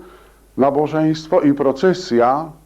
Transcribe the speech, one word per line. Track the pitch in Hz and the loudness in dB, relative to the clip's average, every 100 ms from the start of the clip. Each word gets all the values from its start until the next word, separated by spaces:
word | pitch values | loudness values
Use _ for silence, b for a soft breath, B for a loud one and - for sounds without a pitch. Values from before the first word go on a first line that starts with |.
| B B B B B - | B B B B B -2
nabożeństwo | 135 135 151 156 156 156 - 180 | 0 0 -2 0 -2 -2 -2 2
i | 147 | 2
procesja | 139 135 135 185 175 - 117 120 143 160 - | 2 0 0 0 0 -2 2 2 0 -6 -16